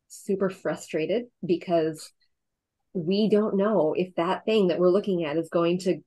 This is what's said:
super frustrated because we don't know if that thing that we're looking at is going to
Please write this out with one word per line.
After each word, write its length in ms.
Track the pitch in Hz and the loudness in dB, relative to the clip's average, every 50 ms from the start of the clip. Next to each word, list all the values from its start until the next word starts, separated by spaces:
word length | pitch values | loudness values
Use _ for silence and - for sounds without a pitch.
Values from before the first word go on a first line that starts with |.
| _ _ | _ _
super 420 | - - - - 196 190 196 185 | -20 -12 -6 -4 -2 0 0 -2
frustrated 760 | 185 - - 156 147 - - - - 160 156 160 190 240 240 - _ _ - | -2 -4 -6 -6 -6 -6 -8 -6 -4 -4 -2 -2 -2 -4 -4 -6 _ _ -2
because 680 | 165 175 165 - - 170 165 156 160 156 156 - - - _ _ _ _ _ _ _ _ _ _ _ _ _ _ _ - | -2 -2 -2 0 0 0 2 2 0 -4 -6 -12 -18 -20 _ _ _ _ _ _ _ _ _ _ _ _ _ _ _ -8
we 360 | 190 160 165 196 202 220 190 | -6 -2 0 0 2 2 4
don't 280 | 214 208 214 220 - 196 | 4 2 2 2 0 0
know 360 | 196 214 220 180 151 156 - | 0 2 2 2 2 2 0
if 200 | - 185 185 - | 0 -2 -2 -2
that 280 | - 165 180 185 - - | -2 -2 -2 -2 -2 -2
thing 240 | - 220 220 196 175 | 0 2 2 4 2
that 100 | 160 170 | 2 4
we're 100 | 180 180 | 4 4
looking 340 | 180 208 202 202 185 170 165 | 4 2 2 0 -2 -2 -2
at 140 | 143 147 165 | -2 -2 -4
is 120 | 160 - | -4 -2
going 280 | - 170 170 170 175 185 | 0 0 2 2 0 0
to 180 | 185 190 165 151 - | 0 -2 -4 -4 -6